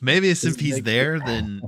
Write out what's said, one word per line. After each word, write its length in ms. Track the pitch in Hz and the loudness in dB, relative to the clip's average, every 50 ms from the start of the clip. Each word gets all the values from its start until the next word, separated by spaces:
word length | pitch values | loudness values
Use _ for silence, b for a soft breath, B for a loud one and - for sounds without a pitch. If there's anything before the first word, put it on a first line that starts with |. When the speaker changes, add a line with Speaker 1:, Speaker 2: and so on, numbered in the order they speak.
| 127 | 0
Speaker 1:
Maybe 260 | 127 151 185 190 185 | 2 2 4 4 4
if, 140 | 175 170 - | 2 2 0
Speaker 2:
Doesn't 100 | 170 160 | -2 -2
Speaker 1:
since 80 | - | -2
he's 140 | 147 143 131 | -4 -4 -4
Speaker 2:
make 100 | 135 104 | -4 -2
Speaker 1:
there, 340 | 113 110 120 135 151 160 160 | 0 2 2 2 2 0 -2
Speaker 2:
<laughs> 60 | 139 | -2
Speaker 1:
then, 360 | 127 117 110 107 107 101 101 - | -2 -2 -2 -2 -4 -6 -8 -10